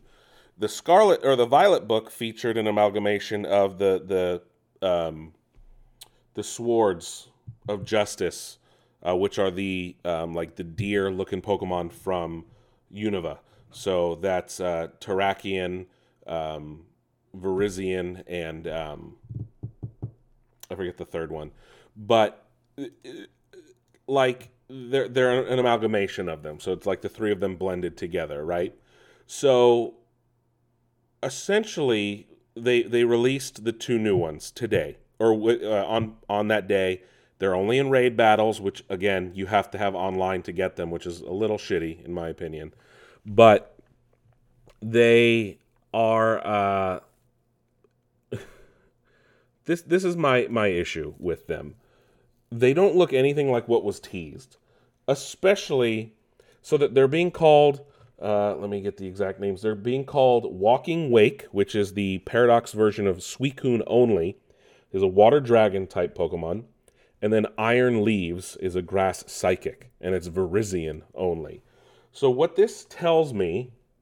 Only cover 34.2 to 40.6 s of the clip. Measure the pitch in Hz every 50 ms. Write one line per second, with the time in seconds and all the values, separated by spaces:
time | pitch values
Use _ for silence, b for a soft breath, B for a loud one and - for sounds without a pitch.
34.2 | 85 80 78 78 - - - - 120 107 101 90 76 71 73 - _ _ _ -
35.2 | 110 113 110 110 107 113 120 - 87 104 110 101 95 - 110 113 113 107 110 -
36.2 | _ - 101 104 107 107 110 104 92 95 101 95 95 92 92 92 b b b b
37.2 | b b b _ 95 95 92 92 98 104 123 135 139 135 135 131 123 127 113 107
38.2 | 113 110 107 107 107 110 107 98 98 98 - - - - 98 92 95 101 98 92
39.2 | 90 92 87 95 95 92 107 101 95 - - 98 104 98 95 90 90 95 95 92
40.2 | 92 92 95 92 92 - 87 90